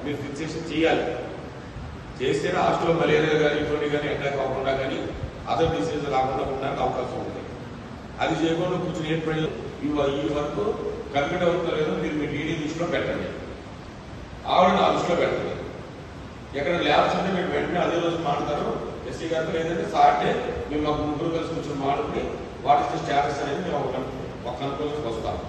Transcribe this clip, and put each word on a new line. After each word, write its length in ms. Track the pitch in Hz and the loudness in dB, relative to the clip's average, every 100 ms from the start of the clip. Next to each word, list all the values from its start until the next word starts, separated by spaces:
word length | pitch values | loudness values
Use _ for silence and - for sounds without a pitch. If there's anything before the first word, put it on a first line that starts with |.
మీరు 140 | 147 143 | -4 -4
ఫిక్సేషన్ 460 | 147 139 156 - - | -6 -6 -4 -4 -4
చేయాలి. 340 | 156 160 - - - - - - - - - - - - - | 2 4 4 2 -2 -6 -8 -10 -12 -12 -10 -10 -10 -12 -2
చేస్తేనే 400 | 131 156 175 180 170 | 0 2 2 4 4
హాస్టల్లో 280 | 160 165 165 | 4 4 4
మలేరియా 340 | 156 151 156 151 | 6 6 6 4
కానీ 140 | 147 147 | 4 2
ఇటువంటి 240 | 143 147 147 | 0 0 2
కానీ 140 | 147 143 | 0 0
అటాక్ 260 | - 139 135 | 0 -2 0
అవ్వకుండా 280 | - - - - | 0 0 0 0
కానీ 160 | - - - - - - - | 0 -2 -4 -6 -8 -8 -2
అదర్ 220 | - 160 - | 2 2 2
డిసీజ్ 300 | - - - 127 | 0 -2 0 2
రాకుండా 280 | 131 - - | 2 0 -2
ఉండడానికి 280 | 131 - - - | -2 -2 0 0
అవకాశం 340 | - - - - | 0 -2 -4 -6
ఉంది. 160 | - - - - - - - - - | -6 -10 -10 -10 -12 -12 -12 -12 -2
అది 120 | 147 151 | 0 2
చేయకుండా 360 | 165 165 180 165 | 2 2 2 0
కూర్చుని 260 | - 160 156 160 | -2 -4 0 0
ఏం 40 | 160 | 0
ప్రయోజనం? 280 | 156 156 - - - 143 | 0 0 -2 -8 -4 -2
ఈ 40 | 147 | 2
వ-, 120 | 139 143 | 2 2
ఈ 20 | 156 143 | 0 0
వర్క్ 260 | 147 - - - - - - 139 | 0 0 0 0 -2 -4 -2 0
కంప్లీట్ 300 | 160 175 175 | 0 2 4
అవుతుందో 280 | - 165 151 | 4 2 0
లేదో 140 | 151 156 | 0 0
మీరు 120 | 156 151 | 0 -2
మీ 60 | 139 | -2
డీడీ 200 | 139 160 160 | -2 -2 -2
దృష్టిలో 260 | 151 165 170 - | -2 -2 0 0
పెట్టండి, 340 | - - 92 - - - - - - - - - - - - | 0 -2 -4 -8 -10 -12 -12 -14 -14 -14 -14 -12 -12 -10 2
ఆవిడ 180 | - 190 - | 6 8 8
నా 80 | - - | 4 4
దృష్టిలో 220 | - 170 | 2 2
పెట్టండి. 320 | 135 - - - - - - - - - - - - 139 | 2 2 -2 -4 -8 -10 -12 -14 -14 -14 -14 -14 -8 -4
ఎక్కడ 160 | 165 - 147 | 0 2 4
ల్యాబ్స్ 280 | 165 - 185 | 6 6 2
ఉంటే 100 | 185 185 | 2 0
మేము 140 | - - | 0 0
వెంటనే 240 | - 175 165 | 0 2 2
అదే 120 | 170 170 | 2 2
రోజు 140 | 165 160 | 0 0
మాట్లాడతారు 380 | 143 151 147 - - - - - | 0 0 0 0 -2 -4 -8 -8
ఎస్సీ 180 | - 165 | -6 -2
గారితో, 200 | 160 160 160 | 0 0 0
లేదంటే 280 | 165 165 165 | 0 0 0
సాటర్డే 380 | 180 180 - 185 - - - - | 6 6 6 2 0 -2 -4 -4
మేము 140 | 151 151 | -2 0
మాకు 140 | 147 151 | 0 0
ముగ్గురు 260 | 147 170 165 | 0 0 -2
కలిసి 160 | 156 156 | -2 -4
కూర్చొని 260 | 147 139 139 | -4 -2 0
మాట్లాడుకుని 400 | 147 147 - - - - - 170 | 0 0 -2 -4 -6 -8 -6 4
what 140 | 147 | 4
is 40 | 180 | 4
the 60 | 170 | -2
status 340 | 156 143 147 - | 2 2 2 0
అనేది 200 | 143 196 175 | -2 -2 -2
మేము 120 | - - | -2 -2
ఒక, 100 | - - - - - 120 | -2 -4 -6 -8 -8 -8
ఒక 60 | 123 | -4
కన్క్లూజన్కి 460 | 139 139 147 147 117 | -4 -2 -2 -2 -4
వస్తాం. 260 | 113 95 - | -4 -4 -4